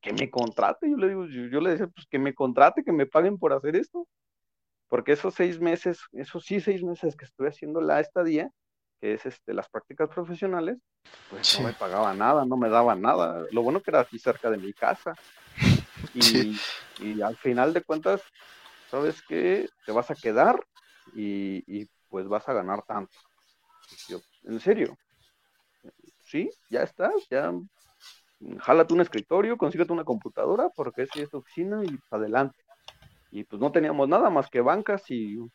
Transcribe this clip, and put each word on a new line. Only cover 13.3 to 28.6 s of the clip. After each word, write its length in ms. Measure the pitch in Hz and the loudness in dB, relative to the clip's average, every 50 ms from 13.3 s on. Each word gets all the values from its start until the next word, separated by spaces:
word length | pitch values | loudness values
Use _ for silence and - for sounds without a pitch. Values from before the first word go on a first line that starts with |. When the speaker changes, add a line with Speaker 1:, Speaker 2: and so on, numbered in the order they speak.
| 80 85 82 - 107 | 0 -4 -8 -2 0
Speaker 1:
Lo 100 | 113 117 | 0 2
bueno 200 | 120 147 190 - | 2 0 0 -2
que 80 | - - | 2 2
era 80 | 151 123 | 2 2
aquí 160 | - - 113 | 2 -2 -6
cerca 300 | - 131 113 - - 117 | -2 -2 -2 0 0 -2
de 80 | 110 104 | -2 -2
mi 160 | 92 98 101 | -4 -10 -8
casa. 420 | _ - - - - - - 160 - - - - - - - - | _ 0 0 0 0 -4 -12 -12 -12 -18 -20 -20 -20 -20 -20 -8
Speaker 2:
<laughs> 580 | - - - - - - - - - - - - 123 | 0 4 4 4 4 2 -4 -16 -16 -16 -10 0 4
Sí. 220 | 120 117 113 127 107 | 4 6 6 4 2
Speaker 1:
Y, 200 | 107 107 107 - - - - - - - | 2 -2 -6 -6 -8 -10 -10 -14 -18 -18
y 240 | - 101 107 107 107 101 | -10 -8 -6 -4 -2 -2
al 140 | 104 113 - | -2 -4 -2
final 340 | - 135 123 123 127 151 165 | -2 -2 2 4 2 2 2
de 100 | 175 170 | 0 -2
cuentas, 380 | _ 160 156 156 190 196 196 - - _ _ - - - - - - - - - - | _ -6 -2 0 0 0 0 -2 -10 _ _ -20 -20 -20 -20 -20 -20 -20 -20 -18 -8
¿Sabes 320 | - 135 147 156 160 - - | -4 -2 -2 -2 -2 -4 -10
qué? 480 | _ 156 165 - 180 185 202 - - _ _ _ | _ -4 0 2 2 2 0 -2 -6 _ _ _
Te 60 | - 107 | -2 -2
vas 180 | 117 120 - 156 | -2 -2 -2 -6
a 40 | |
quedar 480 | - - 117 107 113 147 202 254 - - _ _ - _ _ _ _ _ - - | -6 -4 -2 2 4 4 4 4 2 -2 _ _ -20 _ _ _ _ _ -20 -14
y, 520 | 110 104 101 101 98 98 98 95 92 - - | -10 -8 -6 -6 -6 -6 -6 -8 -8 -10 -10
y, 200 | 98 104 107 - _ _ _ _ | -12 -12 -12 -12 _ _ _ _
pues, 200 | - 95 95 98 | -10 -8 -6 -4
vas 200 | 104 107 - - | -4 -4 -4 -2
a 40 | 135 | -4
ganar 300 | 110 92 92 98 104 - | -4 -2 -2 -6 -6 -6
tanto. 280 | _ 113 107 98 - _ - _ _ _ _ _ _ _ _ _ _ _ _ _ - | _ -10 -10 -10 -10 _ -20 _ _ _ _ _ _ _ _ _ _ _ _ _ -20
Y 220 | - - - - - | -20 -20 -16 -14 -14
yo, 100 | 87 - _ _ _ _ | -14 -14 _ _ _ _
"¿En 160 | - 113 113 | -10 -10 -4
serio?". 380 | - 180 220 220 151 - - _ _ _ _ _ _ _ _ _ _ _ _ _ _ _ _ _ _ - _ _ _ - _ _ _ | 2 2 2 2 2 -4 -4 _ _ _ _ _ _ _ _ _ _ _ _ _ _ _ _ _ _ -20 _ _ _ -20 _ _ _
"Sí, 280 | _ - - 190 392 494 _ _ _ | _ -6 -4 -4 -4 -6 _ _ _
ya 120 | - - - | -2 -2 -2
estás, 300 | - - - 180 226 403 415 381 _ | -2 -2 -2 -2 0 0 0 -2 _
ya, 220 | - 131 143 170 180 180 175 202 _ _ _ _ _ _ - - - _ _ _ _ _ - 85 - - | -4 -2 -2 -2 -4 -6 -10 -12 _ _ _ _ _ _ -20 -20 -20 _ _ _ _ _ -16 -16 -14 -12